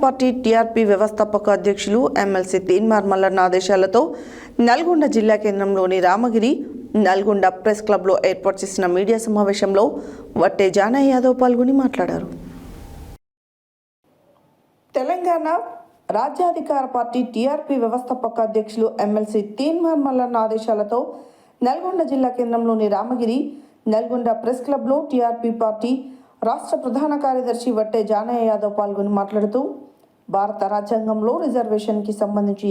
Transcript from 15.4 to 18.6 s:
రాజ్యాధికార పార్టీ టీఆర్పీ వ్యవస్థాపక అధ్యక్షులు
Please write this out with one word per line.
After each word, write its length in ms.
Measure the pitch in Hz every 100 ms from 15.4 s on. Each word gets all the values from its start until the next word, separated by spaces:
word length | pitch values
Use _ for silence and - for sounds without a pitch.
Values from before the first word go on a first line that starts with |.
| 311 349 - - - _ - 208
రాజ్యాధికార 680 | 269 285 349 339 - 285 254
పార్టీ 260 | 247 233 240 226
టీఆర్పీ 420 | 220 262 294 294 269
వ్యవస్థాపక 560 | 226 247 - 240 226 233 220
అధ్యక్షులు 420 | 220